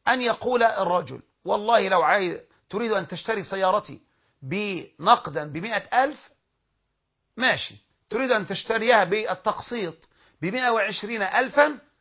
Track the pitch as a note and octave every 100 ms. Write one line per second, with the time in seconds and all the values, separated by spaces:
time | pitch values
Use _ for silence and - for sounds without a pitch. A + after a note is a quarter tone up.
0 | - B3+ A#3+ A3 B3 B3 A3+ G3 F#3 F3+
1 | C#3+ B2+ - _ F3 G#3 G#3+ A3+ F#3+ F#3
2 | D#3 G3+ F#3 D#3+ - _ - G3+ A#3 G3+
3 | E3 F3 - A3 E3 G3 F#3 G3+ G3 A#2
4 | _ _ _ _ C3+ F#3+ G#3 F3 C3 -
5 | F3 A#3+ - D3+ D3+ D3+ G#3+ G#3 - A#3+
6 | C#4 - - _ _ _ _ _ _ _
7 | _ _ _ - B3 D3 - G#2+ _ _
8 | - A3 C4 A3 F3 G3 - A3+ A3+ A3+
9 | F3 G#3+ G#3+ F3+ A3 - - A#3+ F3 -
10 | - _ _ _ E3+ B3 B3+ A3+ G3+ G3
11 | G#3 A#3 F#3+ A3+ C4 C#4+ D4+ C#4+ _ _